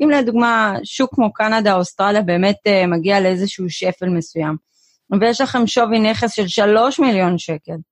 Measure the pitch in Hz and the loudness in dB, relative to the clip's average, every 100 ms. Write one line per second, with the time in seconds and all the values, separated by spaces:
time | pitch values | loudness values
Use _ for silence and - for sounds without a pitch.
0 | 302 285 240 233 240 226 214 190 202 - | 2 2 2 0 2 2 0 -2 -8 -4
1 | 262 - 220 - 214 220 208 185 180 - | -2 0 0 0 -2 0 2 0 -2 -2
2 | 196 208 180 175 196 202 208 196 180 170 | 0 0 0 0 0 0 0 2 2 0
3 | 175 202 185 185 196 - 180 - 185 180 | 0 2 2 0 -4 -6 -8 -4 -6 -4
4 | 185 175 160 165 151 156 - _ _ _ | -2 -2 -4 -6 -4 -6 -10 _ _ _
5 | _ 190 226 226 269 247 226 - 233 226 | _ 0 2 0 -2 0 0 0 0 2
6 | 214 220 233 - 190 - 208 214 247 277 | 2 0 -2 -2 -2 0 2 4 2 2
7 | 269 196 180 175 - 156 - 165 - | 2 2 0 -2 -4 -10 -10 -14 -14